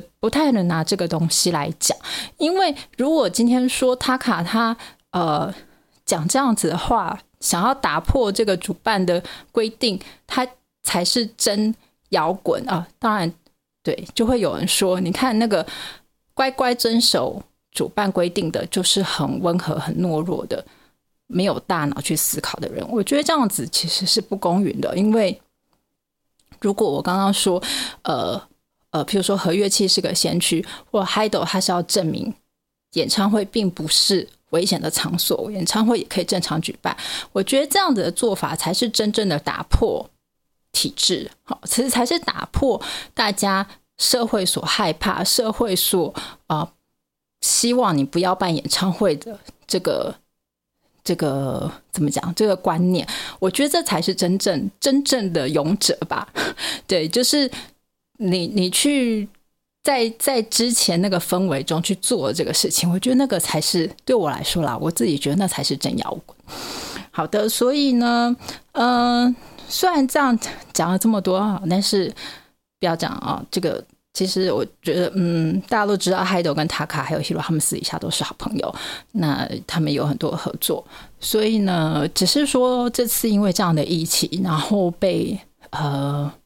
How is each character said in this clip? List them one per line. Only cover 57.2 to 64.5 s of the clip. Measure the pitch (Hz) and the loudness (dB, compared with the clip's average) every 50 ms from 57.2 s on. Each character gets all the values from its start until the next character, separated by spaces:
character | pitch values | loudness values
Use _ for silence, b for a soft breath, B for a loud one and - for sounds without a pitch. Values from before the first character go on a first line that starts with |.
是 | 254 - - 294 277 254 B B B B B _ _ _ _ _ _ _ _ - | 2 2 2 2 2 0 B B B B B _ _ _ _ _ _ _ _ -4
你， | 220 180 180 185 170 | 0 0 0 0 0
你 | - 208 208 180 180 | -2 0 0 0 0
去 | - - - 285 294 277 247 233 220 214 202 202 - _ _ _ _ _ _ _ _ _ - | 0 2 2 2 2 2 2 0 0 -2 -4 -6 -10 _ _ _ _ _ _ _ _ _ 0
在， | 294 277 254 233 226 226 | 0 2 2 2 0 -2
在 | - - 294 269 233 | -2 -2 0 2 0
之 | 214 - - - 233 247 233 | 0 0 0 0 2 2 2
前 | - - - 175 170 | 2 2 2 2 2
那 | 185 | 2
个 | 208 190 170 | 2 0 0
氛 | - - 185 180 190 | 0 0 0 0 2
围 | 185 143 135 | 2 0 -2
中 | 135 - 165 180 170 | -2 -2 -2 -2 0
去 | - 196 | -2 -2
做 | - - - 247 190 131 117 104 | -2 -2 -2 0 0 0 -2 -2
这 | 170 160 | -2 -2
个 | - | 0
事 | 165 - - 180 | 0 0 0 0
情， | - - - 175 | 0 0 0 2
我 | 170 | 0
觉 | 190 - 247 | 2 2 2
得 | 262 | 4
那 | 254 277 | 4 2
个 | 254 208 170 | 2 0 -2
才 | - - - 156 | -2 -2 -2 -2
是， | 151 - - 180 160 - - - - | 0 0 0 0 0 -2 -4 -6 -2
对 | - 262 | 2 2
我 | 226 175 147 | 2 2 0
来 | 131 - - | -2 -4 -4
说 | - | -2